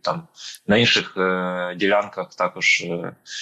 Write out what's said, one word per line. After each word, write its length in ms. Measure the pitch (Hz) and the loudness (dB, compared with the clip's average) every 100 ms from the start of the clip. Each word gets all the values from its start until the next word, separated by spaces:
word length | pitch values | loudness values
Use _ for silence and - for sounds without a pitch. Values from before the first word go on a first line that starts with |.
там 260 | - 87 - - - - - | -4 -4 -8 -18 -18 -12 2
на 100 | 107 | 4
інших, 380 | 117 104 90 98 | 4 2 0 0
е, 580 | 92 92 90 90 90 90 | 0 2 -2 -2 -4 0
ділянках 580 | 98 104 104 98 87 | 2 2 2 -6 -8
також, 460 | - 90 92 87 - | -2 -2 0 0 0
е, 360 | 87 87 87 - - - | -2 -6 -6 -12 -14 -14